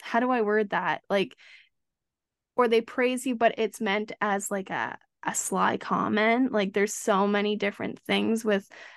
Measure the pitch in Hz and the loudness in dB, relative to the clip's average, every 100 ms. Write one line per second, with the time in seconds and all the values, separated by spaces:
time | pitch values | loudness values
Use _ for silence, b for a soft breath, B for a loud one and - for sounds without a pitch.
0 | - 233 254 247 208 214 202 180 175 - | -2 0 2 0 2 0 0 -2 -2 -4
1 | - 196 185 - B B B _ _ _ | -2 0 0 -6 B B B _ _ _
2 | _ _ _ _ _ - 240 233 233 - | _ _ _ _ _ 0 4 2 2 0
3 | 254 254 262 226 233 226 220 - 214 208 | 0 0 -4 2 2 2 -2 -2 -2 -2
4 | 214 - 208 196 - 196 196 139 113 - | -4 -4 -2 -2 -2 -6 -4 -4 -4 -8
5 | _ _ - - - 185 190 202 - 196 | _ _ -4 -4 -2 0 2 0 -2 -2
6 | 190 208 220 240 262 214 196 208 214 - | 0 2 4 4 2 0 0 0 0 0
7 | - 196 202 208 208 208 202 - - - | 0 2 2 2 0 -2 -4 -4 -8 -8
8 | - 202 208 226 214 196 - B B | -2 0 2 0 0 0 -2 B B